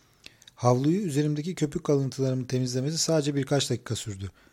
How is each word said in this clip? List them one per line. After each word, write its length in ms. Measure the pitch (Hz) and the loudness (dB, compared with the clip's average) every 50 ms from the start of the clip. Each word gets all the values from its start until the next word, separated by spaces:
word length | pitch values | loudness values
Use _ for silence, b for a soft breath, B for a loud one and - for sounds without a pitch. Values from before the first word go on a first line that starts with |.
| B B B B B B B B B B B | B B B B B B B B B B B
Havluyu 460 | - - 123 123 127 135 151 170 202 | 0 2 4 4 4 4 2 2 2
üzerimdeki 540 | 220 170 131 143 151 151 151 147 147 185 175 | 0 0 0 0 0 2 0 -2 -4 -6 -2
köpük 300 | - 156 143 - 175 - | -2 -2 -2 -2 -2 0
kalıntılarımı 640 | - 147 139 139 131 - - 135 131 131 131 123 | 2 2 2 2 0 -2 -2 0 0 0 -2 -2
temizlemesi 520 | - 131 127 127 123 123 131 131 151 165 156 | -2 -2 0 0 0 -2 -2 -2 -2 -2 -2
sadece 360 | - - 160 156 139 147 143 | 0 2 2 2 2 2 0
birkaç 360 | 139 131 - 147 139 135 - | 0 0 2 2 0 2 0
dakika 260 | 123 - - - 113 | -2 -4 -4 -6 -6
sürdü. 340 | - - 110 101 95 98 95 b b b b | -6 -6 -8 -8 -8 -8 -10 b b b b